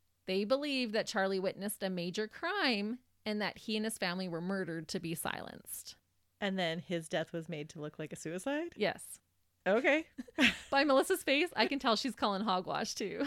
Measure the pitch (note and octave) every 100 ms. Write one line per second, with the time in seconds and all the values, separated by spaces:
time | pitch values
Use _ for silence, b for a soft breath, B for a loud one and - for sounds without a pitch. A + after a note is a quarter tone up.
0 | _ _ - F#3+ G#3 C4 D4 C4+ A#3+ G#3+
1 | - G#3+ F#3+ F#3+ F#3 - G3+ - F#3+ F#3
2 | F3 F3+ G#3+ - E4+ G4+ D4 G#3 G#3 B3
3 | _ _ G#3+ G#3 F#3+ - - G#3+ A3 -
4 | F#3 F3+ F#3 E3 F3+ G3 E3 E3 D#3+ F#3+
5 | E3+ D#3+ - - - - - - - -
6 | _ _ _ _ G3+ F#3+ E3+ E3 - E3+
7 | D#3+ F3 E3 E3+ D#3+ D#3 D3+ D#3+ D3+ -
8 | D#3 - D#3 F3+ C4+ D4 E4+ - G3+ -
9 | - - _ _ _ _ F#3 A3 D4 D4+
10 | D#4+ - - - B3 - - C#4 D4 C4+
11 | D4+ F#4+ - C#4 F4 - A3+ C#4 C4+ G#3
12 | C4+ - A#3 F#3+ G#3 F#3 F3+ D3 A3 -
13 | G3+ -